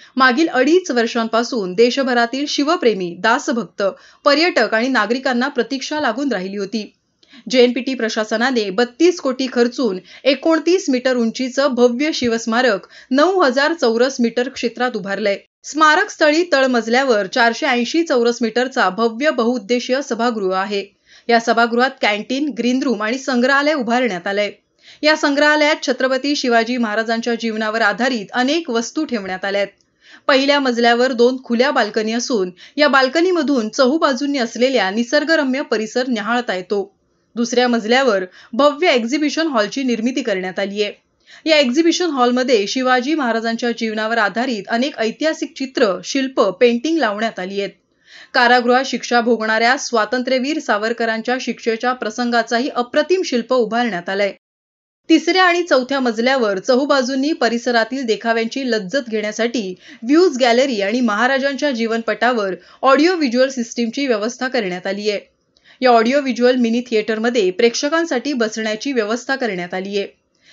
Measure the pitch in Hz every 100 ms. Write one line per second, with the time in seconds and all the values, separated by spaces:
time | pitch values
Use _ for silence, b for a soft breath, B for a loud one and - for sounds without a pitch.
0 | B - 262 247 320 254 269 359 370 240
1 | 233 240 226 226 233 254 185 180 240 240
2 | 254 240 233 262 294 - 285 349 254 190
3 | 175 180 220 254 311 240 185 - 196 -
4 | B B 294 285 349 294 214 220 254 254
5 | 208 247 269 240 269 277 220 269 - 302
6 | 277 220 285 202 190 202 196 226 196 _
7 | _ _ _ 254 233 254 247 247 247 247
8 | 220 226 214 220 247 247 202 190 240 -
9 | 339 349 269 254 262 247 240 247 240 185
10 | - B 254 277 330 320 320 370 359 254
11 | 262 247 226 226 262 262 285 240 247 240
12 | 302 311 240 226 226 226 254 196 - B
13 | B 262 330 381 277 247 294 339 240 226
14 | 262 269 233 233 254 262 233 226 247 220
15 | 196 196 208 196 - _ - 285 311 311
16 | 415 - 311 311 349 277 262 240 220 233
17 | 277 208 190 262 233 226 302 240 240 330
18 | 330 262 233 240 226 226 254 254 190 185
19 | 226 226 302 254 233 247 196 247 240 254
20 | 277 214 240 220 190 185 196 202 196 _
21 | b b b 233 233 226 233 233 262 262
22 | 233 208 214 254 294 214 233 262 285 220
23 | 214 262 277 247 254 277 285 311 233 240
24 | 247 180 202 196 202 - _ _ B B
25 | 302 311 302 277 294 302 294 311 294 254
26 | 262 262 277 285 254 233 226 254 226 214
27 | 226 226 240 233 226 214 220 220 208 202
28 | 254 240 190 240 254 330 330 233 240 311
29 | 311 233 190 185 196 196 196 - _ _
30 | B B - 269 277 285 262 233 233 240
31 | 254 233 240 262 - 233 262 277 214 220
32 | 214 233 233 233 185 175 B - 294 262
33 | 262 330 359 349 269 277 214 214 254 320
34 | 320 254 285 285 233 220 254 247 190 214
35 | 233 294 294 320 269 254 302 220 220 247
36 | 262 226 202 240 240 185 180 202 190 _
37 | _ _ _ - 233 240 247 233 208 247
38 | 269 196 180 B B 226 294 285 349 262
39 | 226 294 294 302 330 247 208 269 277 226
40 | 233 262 240 190 185 185 196 202 208 -
41 | _ _ B B 311 311 262 262 330 320
42 | 359 285 247 247 254 233 202 262 254 254
43 | 247 311 247 226 226 226 240 226 226 214
44 | 220 233 202 190 262 214 - 233 277 -
45 | 226 226 311 320 320 - 269 - 220 180
46 | 170 277 269 269 208 - 247 233 302 330
47 | 233 202 220 - 185 196 196 - _ _
48 | B B B 262 240 247 240 247 262 233
49 | - 240 233 226 220 220 233 269 - 233
50 | 208 254 254 262 262 311 - 208 220 233
51 | 233 220 226 254 254 220 233 226 247 254
52 | 214 220 240 233 233 233 285 - 240 302
53 | 302 370 349 247 226 254 214 233 240 175
54 | 175 196 202 - _ _ _ _ _ _
55 | - 320 320 359 359 349 349 277 254 277
56 | 247 214 240 269 214 190 190 254 285 277
57 | 254 269 285 320 233 233 254 240 220 262
58 | 240 208 233 226 226 269 262 220 180 269
59 | 233 214 208 214 233 240 190 180 B 285
60 | 226 311 370 254 247 233 277 214 196 240
61 | 233 202 247 269 277 277 294 233 226 226
62 | 226 214 233 247 196 - B B 262 277
63 | 320 370 277 240 262 262 233 - 233 254
64 | 277 214 214 233 254 254 196 180 190 196
65 | 208 196 - _ _ _ b b 254 233
66 | 226 285 269 226 247 254 233 233 240 214
67 | 208 220 233 240 185 180 233 233 285 330
68 | 330 254 269 269 226 226 220 214 277 254
69 | 208 247 - 269 240 180 175 - 190 202
70 | 196 _ _ _ b